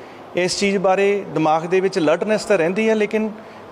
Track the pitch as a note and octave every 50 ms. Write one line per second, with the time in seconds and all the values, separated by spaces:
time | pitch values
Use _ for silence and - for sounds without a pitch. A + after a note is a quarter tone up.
0 | - - - - - - - F3 F3+ F3+ - - G3+ G3+ G3 G3+ F3+ F#3+ F#3 G3
1 | G3 G3+ G3+ G3+ - - D3 D#3+ D#3 D#3 D#3 D#3+ E3 E3+ F#3 F#3+ F3+ G3 F#3+ F#3+
2 | D#3+ D3+ D#3+ F3 G#3 G#3 G#3+ G3 - - G#3 F3+ D#3 E3+ F#3+ G#3+ A3 A3 A3 G#3+
3 | G#3 G#3 A3 G#3+ A3 G#3+ G#3 - - - - - - -